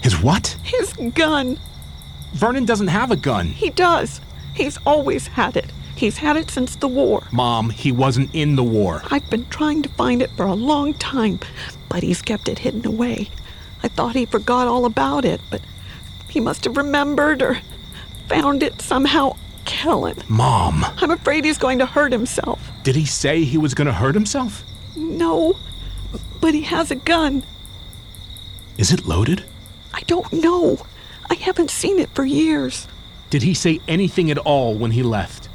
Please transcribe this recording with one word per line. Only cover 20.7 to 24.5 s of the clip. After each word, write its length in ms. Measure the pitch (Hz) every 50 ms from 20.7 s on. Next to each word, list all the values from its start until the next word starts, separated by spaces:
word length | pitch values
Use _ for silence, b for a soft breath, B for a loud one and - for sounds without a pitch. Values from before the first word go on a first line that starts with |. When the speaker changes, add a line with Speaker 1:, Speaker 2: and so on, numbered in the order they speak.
| 78 78 - - -
Speaker 2:
I'm 140 | - - 294
afraid 340 | 330 349 - - 285 311 277
he's 120 | 302 311
going 220 | - - 254 262 247
to 60 | 254
hurt 260 | 254 - 294 294 277
himself. 480 | 254 226 226 262 - - - - - - B B B B -
Speaker 1:
Did 140 | 135 127
he 80 | 151 156
say 400 | 139 - - - 135 151 165 165
he 120 | 131 139
was 160 | 160 151 147 123
gonna 200 | - 147 143 113
hurt 220 | 82 113 135 151
himself? 500 | 214 214 - - 277 254 220